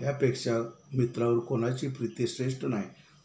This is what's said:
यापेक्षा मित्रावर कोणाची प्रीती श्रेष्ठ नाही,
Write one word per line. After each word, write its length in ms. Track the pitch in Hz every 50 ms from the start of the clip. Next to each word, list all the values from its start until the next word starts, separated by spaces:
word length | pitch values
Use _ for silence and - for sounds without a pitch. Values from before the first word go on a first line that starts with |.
यापेक्षा 580 | 120 139 135 131 135 120 117 - - 123 117 117 117 - - - - - 135
मित्रावर 460 | 123 120 120 - 117 117 120 120 117
कोणाची 480 | 117 - 135 113 113 123 131 127 147 135
प्रीती 400 | 131 - 120 107 - - 120 117
श्रेष्ठ 380 | - - 127 131 131 - -
नाही, 180 | 135 120 101 95 92 - - - - - -